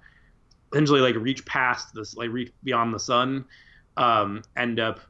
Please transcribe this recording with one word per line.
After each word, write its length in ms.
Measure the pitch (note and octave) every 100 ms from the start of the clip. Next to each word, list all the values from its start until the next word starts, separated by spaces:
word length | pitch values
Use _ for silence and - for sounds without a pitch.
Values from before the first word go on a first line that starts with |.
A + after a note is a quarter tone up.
| - _ _ _ _ _ -
essentially, 280 | C#3+ D3+ C#3+
like, 140 | B2+ A2+
reach 280 | A#2 C3+
past 500 | - C#3+ B2+ B2 -
this, 220 | A2 G#2+ -
like, 140 | A#2
reach 200 | A#2+ B2 _
beyond 280 | C3+ A#2+ A#2
the 40 | G#2+
sun, 460 | - B2 B2+ C3+ C3 - - - _ -
um, 460 | B2 A2 G2+ G#2 - -
end 240 | A#2+ A#2
up 200 | A2 G#2+ -